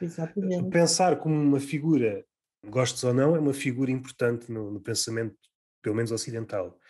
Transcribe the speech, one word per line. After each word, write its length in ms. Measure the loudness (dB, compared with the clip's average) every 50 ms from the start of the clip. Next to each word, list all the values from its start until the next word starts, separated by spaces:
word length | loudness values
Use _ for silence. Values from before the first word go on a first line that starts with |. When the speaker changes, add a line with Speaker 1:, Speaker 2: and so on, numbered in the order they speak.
| -10
Speaker 1:
exatamente. 640 | -8 -6 -6 -8 -6 -4 -4 -2 -2 -2 -2 -2 0
Speaker 2:
pensar 460 | 2 4 4 4 4 4 4 4 4 2
como 160 | 0 0 2
uma 240 | 4 4 4 4 2
figura, 640 | 0 -2 -4 -2 2 2 2 4 2 2 -2 -4 -10 _ _ _ _ _ _ _ -18
gostes 360 | -4 0 0 0 0 -2 -2 0
ou 100 | 0 2
não, 200 | 4 4 4 4
é 40 | 4
uma 160 | 2 0 0
figura 360 | 0 -2 -4 -2 0 0 0
importante 640 | 0 -2 -4 -10 -4 -2 0 0 0 -2 -6 -8
no, 180 | -8 -8 -6 -8
no 100 | -8 -8
pensamento, 560 | -6 -6 -4 -4 -4 -4 -4 -4 -4 -6 -8 _ _ _ _ _ _ _ _ _
pelo 140 | -6 -2 -2
menos 160 | -2 -2 -2
ocidental. 680 | -2 -6 -6 -6 -6 -8 -8 -6 -4 -6 -6 -6 -10 _ _ _